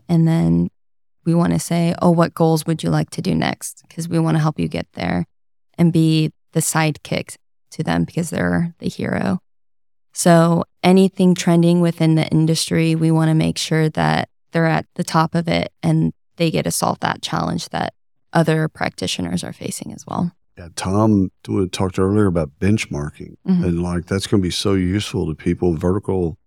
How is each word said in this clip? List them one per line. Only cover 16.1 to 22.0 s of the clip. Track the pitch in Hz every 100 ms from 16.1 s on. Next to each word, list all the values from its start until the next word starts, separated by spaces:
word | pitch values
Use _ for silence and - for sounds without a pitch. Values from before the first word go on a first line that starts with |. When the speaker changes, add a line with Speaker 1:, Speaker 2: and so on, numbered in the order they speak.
| - _ -
Speaker 1:
they | 165
get | 156
to | 165
solve | - - -
that | - -
challenge | - - 82 170 -
that | - - - _ _ _
other | 170 156 160 156
practitioners | - - - - - 180 175
are | -
facing | - - - -
as | - -
well. | 50 175 - _ -
Speaker 2:
Yeah, | 87 -
Tom | 95 98 110 104 92 -
t-, | - 107 92
talked | - 95
earlier | 92